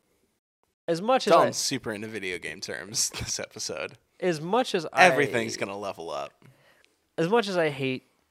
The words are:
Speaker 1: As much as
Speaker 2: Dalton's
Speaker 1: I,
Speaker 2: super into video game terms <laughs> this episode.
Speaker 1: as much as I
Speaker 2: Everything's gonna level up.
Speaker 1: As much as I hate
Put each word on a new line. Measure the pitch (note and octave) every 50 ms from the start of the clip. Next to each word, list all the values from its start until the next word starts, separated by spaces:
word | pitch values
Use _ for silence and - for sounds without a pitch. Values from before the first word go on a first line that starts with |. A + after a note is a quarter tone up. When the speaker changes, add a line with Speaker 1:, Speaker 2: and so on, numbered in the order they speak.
| _ _ _ _ _ _ _ _ _ _ _ _ _ _ _ _ _
Speaker 1:
As | - E3+ E3
much | F#3 A3 C4+ B3+ -
as | A3 F#3
Speaker 2:
Dalton's | E3 C#3+ C#3+ C3
Speaker 1:
I, | -
Speaker 2:
super | - - C#3+ B2+ - B2 G#2+
into | G2+ G#2+ A2
video | A2 G#2+ F#2+ F#2+ F2+ F2
game | - D#2 D#2 F2
terms | - - F#2+ C2 F2 G2 G#2+ - - -
<laughs> | - -
this | - - - -
episode. | G2+ - - A2 - - G2+ C#2+ D2+ - - - _ _ _ -
Speaker 1:
as | - F#3 E3+ D3+
much | D3+ E3+ G3 B3 C4 - -
as | F#3+ D#3 - -
I | - F3+
Speaker 2:
Everything's | F#3 D3+ C3 D3 A#2+ F#2+ A#2+ A2+ A2+ G#2+
gonna | - A#2+ G2+ G2 G2+
level | G#2 G2 F2+ - E2 E2
up. | D2+ C#2+ C#2+ C#2+ - _ - - - _ _ _ _ _ _ _ _ _ _ _ _
Speaker 1:
As | - E3 E3+
much | G#3+ A#3+ G#3+ G3
as | F#3+
I | F3 E3 D#3
hate | C#3+ C3+ C3+ C3+ C3 B2+ - _ _ _ _ _